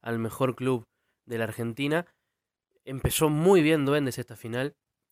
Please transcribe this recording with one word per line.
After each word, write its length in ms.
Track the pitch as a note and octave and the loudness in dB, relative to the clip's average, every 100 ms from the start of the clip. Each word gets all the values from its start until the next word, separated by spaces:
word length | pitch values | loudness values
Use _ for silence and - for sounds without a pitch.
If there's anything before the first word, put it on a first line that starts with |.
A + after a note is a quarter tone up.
al 160 | A#2+ A#2 | -6 -4
mejor 380 | A2+ - C3 A2+ | -4 -2 -2 -2
club 320 | B2+ B2+ - _ _ _ - | -2 -2 -6 _ _ _ -10
de 140 | A#2 | -6
la 60 | A2+ | -4
Argentina". 600 | A2 A#2 A#2 C#3+ D#3 E3+ _ _ _ _ _ _ _ - | -4 -6 -4 -2 -2 -4 _ _ _ _ _ _ _ -14
Empezó 440 | C3 B2+ - D#3 | -4 -2 2 2
muy 320 | D3+ F3 F#3+ | 4 6 6
bien 240 | D3+ D#3+ C#3 | 6 4 2
Duendes 340 | D3 C3+ B2 | 2 0 -4
esta 180 | - A2 | -10 -14
final, 380 | A#2 A#2+ C#3+ - _ _ _ | -8 -6 -6 -8 _ _ _